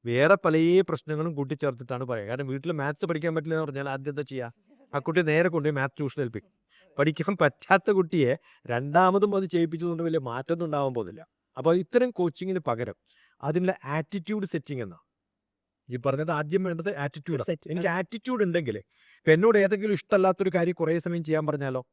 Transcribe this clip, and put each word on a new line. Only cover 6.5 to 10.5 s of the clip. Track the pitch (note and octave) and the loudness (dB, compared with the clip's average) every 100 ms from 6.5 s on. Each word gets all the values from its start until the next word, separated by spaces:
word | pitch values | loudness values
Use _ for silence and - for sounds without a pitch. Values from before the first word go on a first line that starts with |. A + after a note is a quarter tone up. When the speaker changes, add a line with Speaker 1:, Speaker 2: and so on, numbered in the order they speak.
| _ _ _ _ - | _ _ _ _ 0
Speaker 1:
പഠിക്കാൻ | D3 D3+ D#3+ F#3+ | 0 2 -4 2
പറ്റാത്ത | D3 - - F#3+ - | 0 0 2 2 4
കുട്ടിയെ | G3 E3 F3 B2+ C#3+ _ _ - | 2 2 2 2 0 _ _ -4
രണ്ടാമതും | A#2+ C#3 D#3+ F#3 G3 G#3 G3 | -4 2 4 6 4 2 0
അത് | |
ചെയ്യിപ്പിച്ചതുകൊണ്ട് | F#3+ F3 E3 D#3+ F3 E3 | 0 0 0 -2 -4 -2
വലിയ | E3+ D#3+ | -2 -2
മാറ്റമൊന്നും | C3 A#2+ C3+ | -2 -8 -4